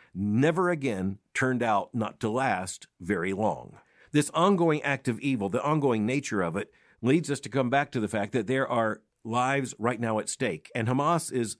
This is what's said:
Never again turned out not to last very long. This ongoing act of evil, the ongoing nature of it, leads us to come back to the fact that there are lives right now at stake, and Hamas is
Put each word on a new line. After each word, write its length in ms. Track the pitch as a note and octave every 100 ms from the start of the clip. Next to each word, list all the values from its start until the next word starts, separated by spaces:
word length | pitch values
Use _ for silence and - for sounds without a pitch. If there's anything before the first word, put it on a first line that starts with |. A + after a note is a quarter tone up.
| _
Never 560 | F2+ G2+ G#2+ D3 E3+ F3+
again 500 | E3+ C3+ G2 F#2+ G2 _
turned 300 | - C3 B2+
out 320 | A#2 G2+ F#2
not 240 | A#2+ G#2+ -
to 100 | A2+
last 600 | A#2 C3+ F#2 F#2+ - - -
very 340 | F2 G2 F2+
long. 460 | F#2+ G#2+ E2 A#1 - _ _ _
This 200 | D3+ D3
ongoing 520 | D#3+ F3+ G3 E3+ D3+
act 240 | C#3+ C3+ -
of 140 | A2+
evil, 280 | C#3 B2+ G2
the 140 | A2+
ongoing 420 | D3 D#3 C#3 A2+
nature 380 | G#2+ C#3 - G#2+
of 140 | F2 F2
it, 160 | G2+ _ _ _
leads 300 | A2+ D#3 E3
us 80 | C#3
to 100 | A#2+
come 220 | B2+ B2
back 220 | C#3 D3
to 80 | C3
the 80 | G#2+
fact 240 | A2 G2+
that 160 | B2+ G2+
there 180 | C3 C3
are 340 | B2 A2 G#2 _ _
lives 540 | A2+ A#2 B2+ C#3 B2+ -
right 220 | A2+ A#2
now 180 | A#2 G#2+
at 100 | -
stake, 440 | - B2 D#2+ -
and 140 | B2 A2+
Hamas 420 | B2+ D3 E3+ -
is 240 | B2+ A2+ -